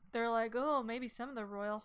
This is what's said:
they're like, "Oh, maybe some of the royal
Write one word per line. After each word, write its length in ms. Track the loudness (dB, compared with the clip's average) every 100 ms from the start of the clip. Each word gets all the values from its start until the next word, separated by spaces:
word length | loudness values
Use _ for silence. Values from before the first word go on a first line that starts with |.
| -4
they're 180 | 0 2
like, 240 | 2 2 2
"Oh, 280 | 2 2
maybe 240 | 2 -2 -4
some 220 | -4 -6
of 60 | -4
the 100 | -4
royal 340 | -4 -2 -2